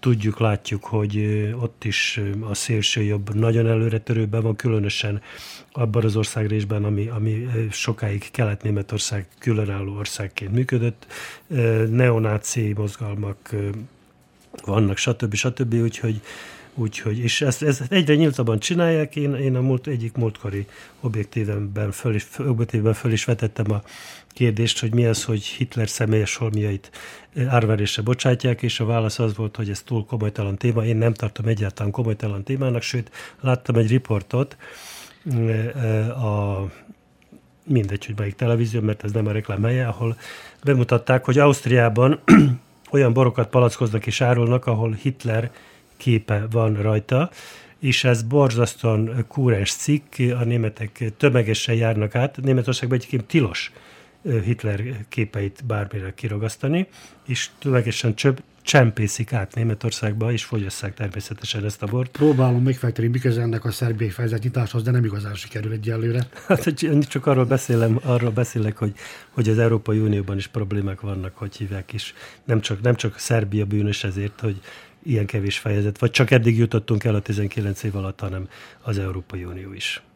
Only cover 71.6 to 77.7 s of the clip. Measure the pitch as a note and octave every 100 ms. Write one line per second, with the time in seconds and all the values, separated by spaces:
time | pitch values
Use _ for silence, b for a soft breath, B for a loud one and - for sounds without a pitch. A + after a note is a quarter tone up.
71.6 | G2+ G2 - G#2+ - - B B - A2+
72.6 | - G2+ A#2+ A#2+ A2 - - A2+ G#2 G#2
73.6 | G2+ G#2+ G#2 G2+ G2+ F#2+ G2+ - A2+ F#2+
74.6 | B B B B - A2+ G2+ A2 G2 -
75.6 | A2 G#2 G#2 G2+ A#2+ - B2+ B2+ A2+ A2+
76.6 | A#2 A2+ - G#2+ A#2 G#2 - G#2 G2+ -
77.6 | G2+